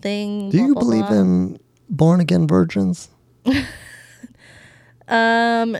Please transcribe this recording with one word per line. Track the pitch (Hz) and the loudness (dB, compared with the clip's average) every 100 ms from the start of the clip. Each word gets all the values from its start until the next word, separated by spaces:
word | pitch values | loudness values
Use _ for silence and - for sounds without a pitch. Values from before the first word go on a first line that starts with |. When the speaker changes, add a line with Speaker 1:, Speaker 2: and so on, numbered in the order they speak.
Speaker 1:
thing, | 202 208 208 208 196 | -6 -6 -6 -6 -2
Speaker 2:
Do | 185 | 0
Speaker 1:
blah, | 262 | 2
Speaker 2:
you | |
Speaker 1:
blah, | 277 | 0
Speaker 2:
believe | 240 220 - | 0 0 0
Speaker 1:
blah. | 208 | 2
Speaker 2:
in | 185 180 95 - _ _ - | 2 2 -2 -6 _ _ -10
born | 160 160 180 | 0 2 4
again | 160 180 156 | 2 0 2
virgins? | 185 170 202 185 175 - _ _ _ | 2 2 0 -2 -4 -10 _ _ _
Speaker 1:
<laughs> | 247 269 262 - - - - - 240 _ - - - - _ _ - | -2 -2 -4 -12 -20 -20 -20 -20 -20 _ -20 -20 -20 -20 _ _ -4
Um, | 226 226 226 233 233 226 214 | 0 2 2 2 0 -2 -4